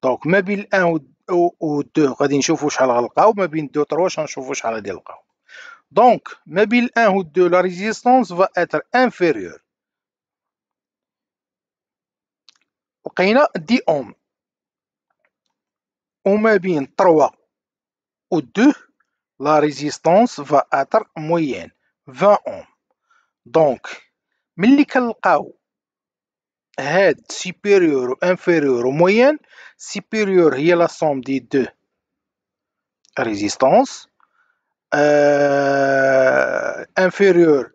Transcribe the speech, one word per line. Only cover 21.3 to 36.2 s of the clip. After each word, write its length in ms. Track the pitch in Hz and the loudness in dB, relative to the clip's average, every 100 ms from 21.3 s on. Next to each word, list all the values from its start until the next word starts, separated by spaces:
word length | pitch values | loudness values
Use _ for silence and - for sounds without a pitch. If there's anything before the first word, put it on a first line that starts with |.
| 170 151 104 82 _ _ _ - | -4 -4 -6 -12 _ _ _ -20
فان 220 | 127 190 208 - | -2 0 0 -2
اوم. 180 | - - _ _ _ _ _ _ _ - | -14 -18 _ _ _ _ _ _ _ -4
دونك 400 | 139 156 117 - - _ _ _ _ _ - | 0 0 -2 -10 -20 _ _ _ _ _ -4
ملي 280 | 202 277 | 2 2
كنلقاو 760 | 285 269 240 220 202 151 - - _ _ _ _ _ _ _ _ _ _ _ - | 2 -2 -4 -4 0 0 -2 -16 _ _ _ _ _ _ _ _ _ _ _ -10
هاد 420 | 139 165 196 139 _ | -4 2 2 0 _
supérieur 800 | - 185 175 208 202 170 139 123 | -14 -12 -10 2 2 4 0 -2
و 60 | 131 | -4
inférieur 640 | 180 180 - 170 143 123 120 | -2 -2 0 0 2 0 -2
و 40 | |
moyenne. 480 | 143 180 208 262 311 _ _ - _ | 0 2 4 2 0 _ _ -20 _
Supérieur 760 | - 202 - 220 208 185 165 | -14 -14 -8 -4 0 2 2
هي 200 | 131 156 175 | 2 0 2
la 120 | 170 | 0
somme 320 | - 160 135 | -2 -4 -4
des 200 | 127 135 | -6 -8
deux 280 | 123 143 120 _ _ _ _ _ _ _ _ _ _ _ _ _ _ - | -2 -4 -4 _ _ _ _ _ _ _ _ _ _ _ _ _ _ -8
résistances. 920 | 120 104 101 - 131 185 269 - - _ _ _ _ _ _ _ _ | -6 -4 -6 0 2 4 2 -6 -20 _ _ _ _ _ _ _ _
Euh, 1900 | 147 147 147 147 147 143 139 139 139 135 135 135 135 | 0 2 2 2 2 0 0 0 0 0 0 2 2